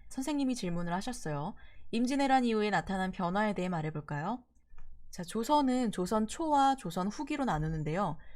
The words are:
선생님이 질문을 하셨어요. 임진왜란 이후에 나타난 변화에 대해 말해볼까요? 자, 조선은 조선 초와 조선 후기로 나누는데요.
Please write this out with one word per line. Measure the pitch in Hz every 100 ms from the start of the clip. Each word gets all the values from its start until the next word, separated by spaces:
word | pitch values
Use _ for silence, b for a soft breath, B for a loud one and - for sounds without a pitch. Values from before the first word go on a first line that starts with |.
| -
선생님이 | - 277 285 262
질문을 | 247 185 170 170
하셨어요. | 180 254 240 160 147 170 - b b b
임진왜란 | 226 247 277 277 262 240
이후에 | 220 208
나타난 | 180 - 190 190
변화에 | 185 175 196 214
대해 | 196 185
말해볼까요? | 170 156 151 143 147 175 254 - _ - - - - -
자, | -
조선은 | 170 220 233 294 262 254 233
조선 | 185 180 214 214
초와 | - 320 285 277 269
조선 | 170 180 196
후기로 | 214 294 294 247
나누는데요. | 156 156 160 151 170 190 - b